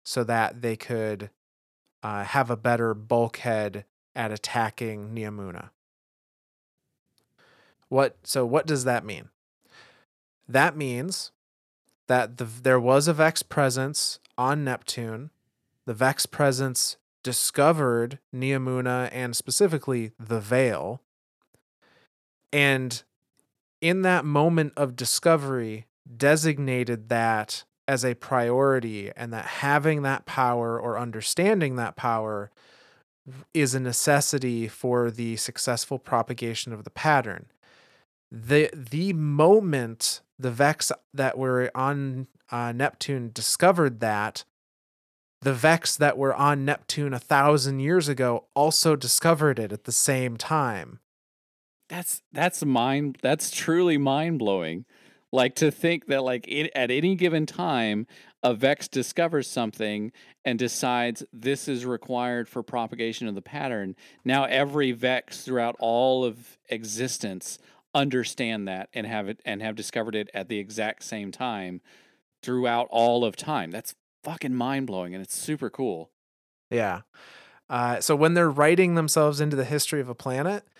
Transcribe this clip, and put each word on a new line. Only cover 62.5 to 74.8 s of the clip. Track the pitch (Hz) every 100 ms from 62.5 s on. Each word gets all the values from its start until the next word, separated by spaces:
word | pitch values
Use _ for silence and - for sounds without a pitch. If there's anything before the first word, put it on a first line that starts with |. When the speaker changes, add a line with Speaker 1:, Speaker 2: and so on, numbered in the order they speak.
| 127
Speaker 2:
propagation | 110 123 113 117 113 110 117
of | 98
the |
pattern. | - 147 139 113 98 92 - _ 127
Now | 135 135
every | 131 143 147 135
Vex | 120 127 127 - -
throughout | - 127 117 -
all | 113 117 131 131 123
of | 113 117 _ -
existence | 113 110 104 127 - 107 92 - - _ _ _
understand | 143 139 127 113 - 117 110 98
that | 92 98
and | 120 104
have | 110 101
it, | 110 -
and | 104
have | 110 107
discovered | 104 120 110 107
it | 101
at | 101 92
the | 107
exact | 101 110 107 110
same | - 110 101
time | - 127 107 92 90 - _ _ _ _ _
throughout | - 123 123 120 120
all | 117 117 120
of | 117 92
time. | - 147 82
That's | 101 - - _ _
fucking | - 165 139 127
mind-blowing, | 120 139